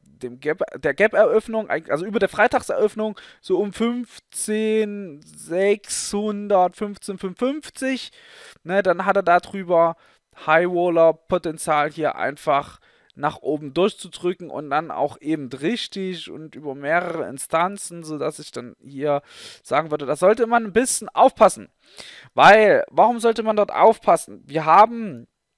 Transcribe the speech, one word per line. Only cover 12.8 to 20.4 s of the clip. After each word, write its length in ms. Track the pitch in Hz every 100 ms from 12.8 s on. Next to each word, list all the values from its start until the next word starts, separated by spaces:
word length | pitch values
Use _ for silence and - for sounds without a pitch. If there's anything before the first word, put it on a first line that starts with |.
| _ _ _
nach 280 | - 143 -
oben 320 | - 147 147
durchzudrücken 760 | 139 202 - 180 - 175 180 165
und 220 | 131 151
dann 200 | 143 160
auch 280 | 78 143 -
eben 280 | 147 160 131
richtig 800 | 131 156 233 - 202 190 175 -
und 240 | 90 156
über 220 | - 151 135
mehrere 520 | 143 165 175 165 104
Instanzen, 760 | 135 - 165 180 202 - 170
sodass 340 | 156 151 143 156
ich 140 | 151
dann 240 | 131 120 -
hier 420 | - 139 147 143 _ - - -
sagen 260 | - 131 160
würde, 160 | 147 135
da 80 |
sollte 320 | 147 185 226